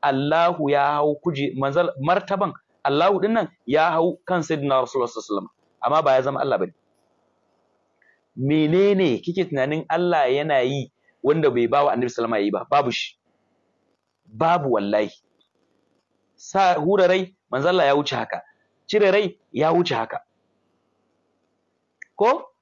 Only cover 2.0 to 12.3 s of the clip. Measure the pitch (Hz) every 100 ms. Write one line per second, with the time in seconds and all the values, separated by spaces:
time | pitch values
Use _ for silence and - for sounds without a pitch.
2 | 143 185 190 196 196 - _ _ 139 143
3 | 175 196 196 226 196 _ - 143 165 160
4 | 170 - - 180 156 156 139 131 123 139
5 | 120 113 - 104 95 _ _ _ 120 151
6 | 151 131 131 135 139 107 92 - _ _
7 | _ _ _ _ _ _ _ _ _ _
8 | _ _ _ - 135 151 151 175 202 196
9 | 180 117 - 175 175 143 131 156 165 160
10 | 180 170 135 135 151 139 123 139 131 _
11 | _ _ 127 156 151 120 117 139 143 117
12 | 123 117 117